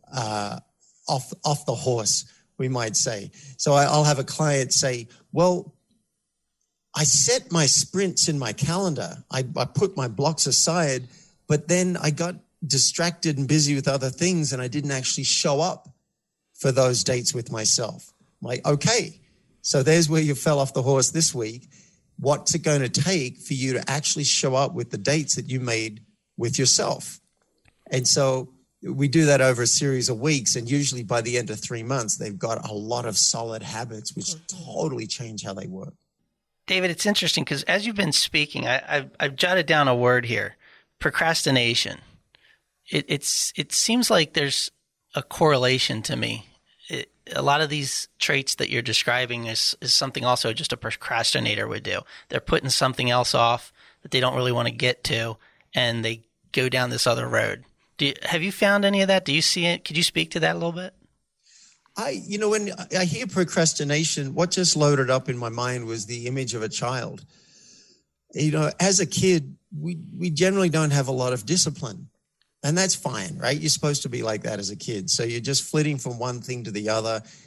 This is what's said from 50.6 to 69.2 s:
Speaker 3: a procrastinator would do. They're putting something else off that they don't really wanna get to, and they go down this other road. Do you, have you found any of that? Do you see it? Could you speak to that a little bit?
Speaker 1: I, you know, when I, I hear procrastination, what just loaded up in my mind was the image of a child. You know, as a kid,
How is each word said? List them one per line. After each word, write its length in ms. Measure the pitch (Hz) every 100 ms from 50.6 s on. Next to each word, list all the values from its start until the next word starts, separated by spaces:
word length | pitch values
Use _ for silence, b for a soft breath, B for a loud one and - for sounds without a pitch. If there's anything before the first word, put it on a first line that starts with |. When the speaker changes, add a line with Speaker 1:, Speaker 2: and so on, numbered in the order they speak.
| 160
Speaker 3:
a 40 | 123
procrastinator 920 | 120 - - 117 113 135 113 107 107
would 160 | 107
do. 200 | - 95 B B -
They're 120 | 143
putting 300 | - 160 135
something 400 | - 135 127 123
else 240 | 123 123
off 380 | 131 117 120 - b b b
that 100 | -
they 80 | 131
don't 160 | 127 127
really 160 | 123
wanna 180 | 120 120
get 320 | 117 123 123
to, 340 | - 117 113 113 b b b
and 300 | - 120 117
they 180 | 113 113 _ _ _
go 160 | - 127
down 220 | 127 123
this 180 | 120 127
other 180 | 120 120
road. 380 | 120 110 98 - _ _ -
Do 80 | 143
you, 80 | -
have 200 | - 175
you 100 | 185
found 320 | - 202 202
any 180 | 202 202
of 60 | 190
that? 160 | 190
Do 80 | 185
you 100 | 147
see 240 | - - 170
it? 180 | 175
Could 120 | - 156
you 80 |
speak 260 | 170 - 165
to 100 | 170
that 120 | 160
a 40 | 170
little 140 | 170
bit? 220 | 170 185 - _ _ _ _ b b b b _
Speaker 1:
I, 280 | - 233 269 -
you 120 | 208
know, 100 | 214
when 240 | 214 202
I, 280 | 185 - 185
I 40 |
hear 220 | 180 226 247
procrastination, 1080 | 185 170 - 160 - 147 147 160 - 139
what 160 | 135 180
just 260 | 185 175 156
loaded 340 | 147 143 127
up 180 | 131 127
in 80 | 123
my 140 | 120
mind 360 | 117 123 123 113
was 200 | 113 98
the 200 | 120 120
image 280 | 135 127
of 80 | 117
a 60 | 107
child. 520 | - 120 127 113 - b b b b b b b b b _ _
You 160 | - 151
know, 200 | 151 151 -
as 180 | 185 196
a 60 |
kid, 520 | 185 -